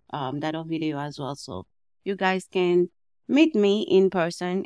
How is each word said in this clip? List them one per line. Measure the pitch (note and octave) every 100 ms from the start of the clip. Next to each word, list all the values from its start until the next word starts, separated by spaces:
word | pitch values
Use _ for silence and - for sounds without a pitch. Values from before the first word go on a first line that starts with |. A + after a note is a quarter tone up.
| _
um, | D3 C3 C#3+
that | D#3
are | D#3
video | D#3+ D#3+ D#3 D3
as | D3 D3
well. | C3 C#3
So | - F#2+ - _ _ _
you | - G3
guys | F#3 F#3 -
can | F#3+ F3+ F3 F3+ _ _ _ _
meet | B3+ D#4+
me | A3+ G3+ G3+
in | - F#3 F#3+
person | F#3 E3+ E3+ F3+ F#3